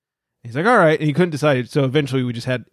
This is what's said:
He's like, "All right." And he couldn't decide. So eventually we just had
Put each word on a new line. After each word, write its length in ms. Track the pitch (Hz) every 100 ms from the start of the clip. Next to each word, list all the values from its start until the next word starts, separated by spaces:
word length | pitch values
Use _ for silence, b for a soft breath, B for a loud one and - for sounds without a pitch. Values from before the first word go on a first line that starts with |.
| _ _ _ _
He's 140 | 120 120
like, 100 | 202
"All 100 | 240
right." 200 | 160 160
And 80 | 151
he 60 |
couldn't 180 | 139 180
decide. 400 | 143 151 127 117
So 140 | 147
eventually 380 | 131 143 139 131
we 80 | 123
just 140 | 117 131
had 180 | 123 -